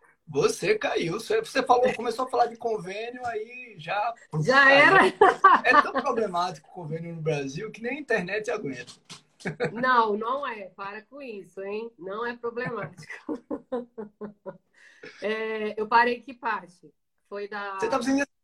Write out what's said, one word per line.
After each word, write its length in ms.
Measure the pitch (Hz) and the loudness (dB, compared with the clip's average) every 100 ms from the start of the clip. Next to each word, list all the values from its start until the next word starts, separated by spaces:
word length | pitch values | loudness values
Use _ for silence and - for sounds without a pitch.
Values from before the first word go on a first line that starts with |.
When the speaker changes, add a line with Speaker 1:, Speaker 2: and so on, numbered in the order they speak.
| _ _ - | _ _ -8
Speaker 1:
Você 500 | 139 202 220 170 214 | 0 0 0 -2 0
caiu. 360 | - - 165 | -2 -2 -2
Você, 260 | 196 - 220 | -4 -2 -2
você 240 | 220 277 | -2 -2
falou, 280 | 247 247 254 - | 2 2 2 0
começou 300 | 233 226 262 | -4 -4 -2
a 40 | |
falar 160 | 240 240 | 0 0
de 100 | 226 | 0
convênio, 720 | 233 214 175 202 233 254 240 | -4 -4 -6 -10 -10 -10 -8
aí 480 | 220 226 247 254 190 | -8 -8 -14 -18 -16
já 340 | 156 202 233 226 _ 156 | -6 -4 -4 -6 _ -4
Speaker 2:
Já 200 | 156 269 | 4 6
Speaker 1:
caiu. 120 | 269 277 | 8 8
Speaker 2:
era? 320 | 311 381 370 - 381 - 381 349 - | 8 8 6 6 6 8 8 8 6
Speaker 1:
É 160 | 294 | 6
tão 120 | - | 6
problemático 760 | 269 254 233 208 175 180 160 _ | 2 -2 -2 -2 0 -2 -4 _
o 20 | |
convênio 440 | - 156 160 170 165 | -14 -10 -10 -10 -8
no 60 | |
Brasil 500 | 156 147 139 143 214 | -2 -2 -4 -8 -10
que 100 | 214 | -8
nem 160 | 233 285 | -8 -6
a 20 | |
internet 520 | 285 220 180 208 214 | -2 -2 -2 -6 -4
aguenta. 420 | - 226 127 - - - - _ _ - - 247 | -6 -6 -10 -14 -20 -20 -20 _ _ -10 -4 -4
Speaker 2:
Não, 440 | 214 247 254 220 208 | -2 2 4 4 0
não 300 | 226 277 277 | -2 -4 -6
é. 220 | 220 185 | -10 -14
Para 320 | 190 196 214 | -12 -12 -12
com 180 | 214 277 | -16 -16
isso, 440 | 269 202 170 - | -14 -14 -14 -12
hein? 280 | 196 208 233 233 | -8 -8 -10 -12
Não 260 | 180 202 240 | -10 -8 -8
é 120 | 240 | -8
problemático. 720 | 233 233 247 226 180 - - - - | -8 -8 -8 -8 -10 -12 -18 -16 -10
<laughs> 1300 | 269 - - - 247 240 - 214 - 208 208 190 170 _ _ - _ - - | -12 -10 -12 -8 -10 -10 -14 -16 -14 -16 -16 -18 -18 _ _ -20 _ -20 -10
É, 580 | 196 220 220 220 214 214 | -6 -4 -4 -6 -6 -6
eu 60 | 214 | 0
parei 360 | 247 240 240 | 2 2 0
que 120 | - | -8
parte? 560 | 262 233 202 175 _ 151 _ _ _ _ | -10 -6 -6 -8 _ -20 _ _ _ _
Foi 180 | 202 202 | -12 -10
da 300 | 208 202 196 | -10 -10 -6
Speaker 1:
Você 120 | 226 | -2
tava 140 | 262 | -2
dizendo 220 | 240 269 285 _ | 0 0 -2 _